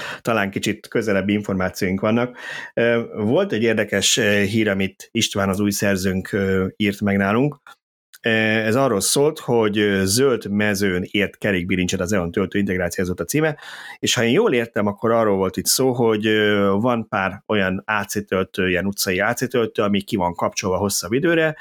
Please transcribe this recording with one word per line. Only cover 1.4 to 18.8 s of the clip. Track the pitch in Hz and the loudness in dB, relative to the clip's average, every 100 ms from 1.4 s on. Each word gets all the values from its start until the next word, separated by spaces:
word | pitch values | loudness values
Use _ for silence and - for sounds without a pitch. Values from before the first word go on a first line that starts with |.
| 101 95 92 - 95 95 | -2 -2 -2 -2 -2 0
vannak. | 107 117 123 - - - - | 0 2 0 -6 -14 -12 -6
Ö, | - 117 117 117 | 0 2 2 -2
volt | - 104 147 196 | -4 0 2 0
egy | 107 | 0
érdekes, | 113 110 104 101 - - | 2 2 0 0 2 2
ö, | 107 104 | 2 4
hír, | 98 110 107 | 2 2 0
amit | 98 95 - - | 0 -2 -6 -8
István, | 117 - 104 98 | -2 -2 0 0
az | 95 | 0
új | 104 | 0
szerzőnk, | 101 104 98 95 92 92 | 0 0 0 0 -2 -2
ö, | 104 98 95 92 - | -2 0 0 0 0
írt | 104 101 | -2 0
meg | 101 98 | 0 2
nálunk. | 98 110 147 - - - _ _ _ - | 2 2 0 -4 -16 -20 _ _ _ -6
Ez | 117 113 110 110 110 117 | 0 2 2 2 2 2
arról | 135 101 | 2 0
szólt, | 98 143 143 156 | 0 2 2 0
hogy, | - 117 107 104 | 0 2 2 2
ö, | 104 98 | 2 2
zöld | 95 107 139 117 101 | 2 2 2 0 -2
mezőn | 101 104 98 101 90 92 | 0 0 0 0 -2 -2
ért | 104 95 - | -2 -2 -2
kerékbilincset | 110 95 87 92 90 95 | -2 -2 0 0 0 -2
az | 90 | -2
eon | 104 85 | -2 -2
töltő | 92 92 104 | -2 -2 -2
integráció, | 101 92 87 - | -2 -2 -2 -4
ez | 90 | -4
volt | 87 | -4
a | |
címe, | 85 147 156 143 - - - - | -4 -2 -2 -4 -12 -18 -18 -6
és | 117 | -2
ha | - | 0
én | 113 | 2
jól | 151 226 | 2 2
értem, | 127 113 113 104 | 2 0 -2 -2
akkor | 101 113 | -2 0
arról | 117 113 98 | 2 2 2
volt | 95 92 | 0 -2
itt | 87 | -2
szó, | - 131 | 0 0
hogy, | 123 113 110 110 | 2 2 2 2
ö, | 107 104 104 101 98 | 2 4 4 2 2
van | 123 120 107 | 2 0 -2
pár | 104 95 95 - | -2 -2 -4 -2
olyan | 107 95 95 | 0 0 -2
A | - 107 | -2 -2
C | 101 107 101 | -2 -6 -2
töltő, | 92 95 - 92 | -2 -2 -2 0
ilyen | 90 | 0